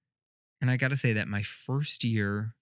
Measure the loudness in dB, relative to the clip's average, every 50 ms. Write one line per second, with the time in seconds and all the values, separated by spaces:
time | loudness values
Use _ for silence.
0 | _ _ _ _ _ _ _ _ _ _ _ -2 0 2 2 2 2 2 2 2
1 | 2 2 2 2 0 -2 -2 -4 -4 -4 -6 -6 -4 -4 -2 -2 0 -2 -2 0
2 | 0 0 2 2 2 0 0 -2 -4 -6 -8 _